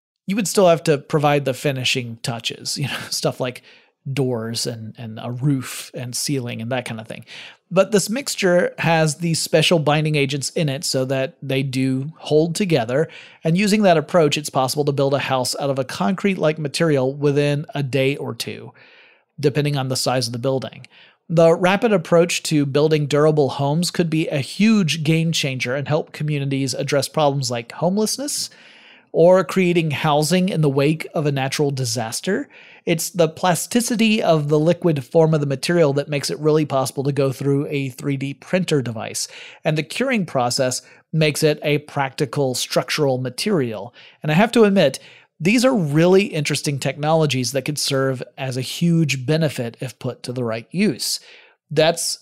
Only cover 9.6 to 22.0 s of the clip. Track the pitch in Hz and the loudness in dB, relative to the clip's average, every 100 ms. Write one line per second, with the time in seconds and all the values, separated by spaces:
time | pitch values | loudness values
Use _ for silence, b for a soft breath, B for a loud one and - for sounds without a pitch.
9.6 | 147 175 147 151 156 151 139 143 131 - | 4 2 2 0 0 0 0 -2 -6 -2
10.6 | 156 135 - 135 131 135 135 - 135 135 | -2 -2 -4 -2 -2 -2 -4 -6 -4 -2
11.6 | 139 127 131 131 139 - - 156 165 160 | -2 -2 -2 -2 -6 -10 0 2 2 0
12.6 | 202 151 113 127 160 B B B 165 170 | 0 2 2 0 -2 B B B 0 2
13.6 | 208 214 202 160 143 180 151 151 147 143 | 4 4 6 4 4 2 4 2 -2 -2
14.6 | 131 147 143 135 139 139 - 135 123 - | 0 0 0 0 2 0 0 -2 -2 -2
15.6 | 143 135 127 - 202 190 202 190 156 156 | -2 -2 -4 -4 -2 0 -2 0 0 0
16.6 | 147 - 170 143 127 147 143 143 147 143 | -4 -2 0 2 0 0 0 2 0 -2
17.6 | 160 143 139 135 135 143 131 117 - 110 | -4 -6 -2 0 0 -2 -6 -10 -10 -12
18.6 | 113 b b b b b _ - 147 131 | -16 b b b b b _ -4 0 0
19.6 | 143 143 131 131 - 127 117 120 131 135 | 0 -2 -2 -2 0 0 -2 -4 -2 -2
20.6 | 110 - 127 b b b - 165 165 175 | -4 -12 -20 b b b -2 4 6 6
21.6 | 180 202 233 196 | 4 2 2 2